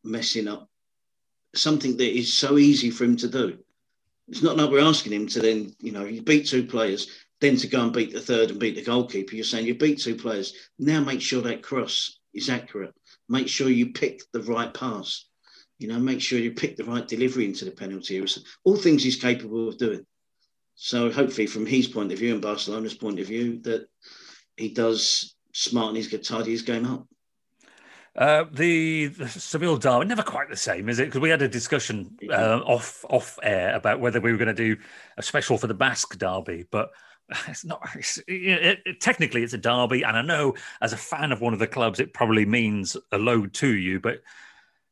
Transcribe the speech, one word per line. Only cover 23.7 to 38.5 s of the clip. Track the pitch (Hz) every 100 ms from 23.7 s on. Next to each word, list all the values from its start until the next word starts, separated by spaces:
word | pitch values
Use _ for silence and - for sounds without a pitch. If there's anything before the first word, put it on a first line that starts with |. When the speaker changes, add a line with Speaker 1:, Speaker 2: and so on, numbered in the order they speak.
| 113 - _ - - - - _ -
Speaker 1:
he | 110
does | 110 113 110 - - - _ _
smarten | - - 120 110 110
his, | 107 107 -
tidy | 113 113
his | 113
game | 127 113 123
up. | 127 - _ _ _ _ _ _ - - - - -
Speaker 2:
Uh, | 139 151 160
the, | 143 170 165 160 156 147
the | 170 127
Seville | 170 - 156 175 143
derby, | 135 123 190
never | 226
quite | - 127 143
the | 107
same, | - 90 104
is | 120
it? | 135
'Cause | 131
we | 160
had | 160
a | 135
discussion, | 120 - 143 - 110 87 - -
uh, | 113 110 117 -
off, | 120 - - -
off | - - -
air | 107 95 92 110
about | 107 104
whether | 120 117
we | 117
were | 110
gonna | 113
do | 107 113 113 - - - -
a |
special | - 147 - 139
for | 117
the |
Basque | 98 131 117 - 95
derby, | 92 95 92 85 90
but | 107 - - - _ - - -
it's | 78
not. | 165 156 - 156
It's, | - - -
it, | 185 185